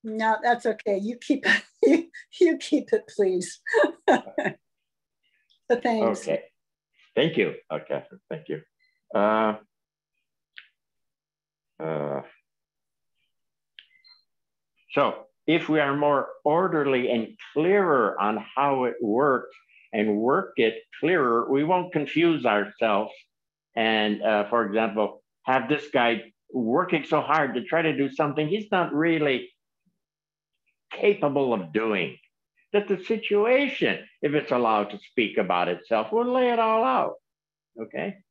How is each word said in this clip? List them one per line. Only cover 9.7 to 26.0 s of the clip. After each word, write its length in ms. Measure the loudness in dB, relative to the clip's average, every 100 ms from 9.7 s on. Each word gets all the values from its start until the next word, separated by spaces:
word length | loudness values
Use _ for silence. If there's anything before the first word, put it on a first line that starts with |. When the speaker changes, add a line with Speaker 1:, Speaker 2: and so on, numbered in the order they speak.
| _ _ _ _ _ _ _ _ -20 -20 _ _ _ _ _ _ _ _ _ _ _
Speaker 2:
uh, 380 | -8 -6 -6 -8 -10 _ _ _ _ _ _ _ _ _ _ _ _ _ _ -20 _ _ _ _ _ _ _ _ _ _ _
so 220 | 0 0 -2 -16 _ 0
if 220 | 0 2
we 120 | 0
are 160 | 2 2
more 320 | 2 2 -2 -4
orderly 680 | 0 0 2 0 0 0 0
and 180 | -2 -4 -12 -6
clearer 680 | -2 2 2 2 2 2 0
on 240 | -2 -2 -6
how 300 | -2 0 0
it 100 | -2 -2
works 540 | -2 0 2 0 -4 -20 _ _ _
and 240 | -2 0 0
work 360 | 2 0 -2 0
it 180 | 0 0 -16 -6
clearer, 500 | 0 2 2 0 2
we 140 | 0
won't 280 | 2 0 0
confuse 520 | -4 -2 2 2 2
ourselves. 680 | 2 0 0 -2 0 0 -2 -10 _ _ _ _ _
And, 480 | -2 0 2 0 0
uh, 260 | 0 0 2
for 140 | 0 0
example, 560 | 0 0 -2 -4 -4 _ _
have 240 | -2 -2 0
this 160 | -4 -2
guy 300 | 0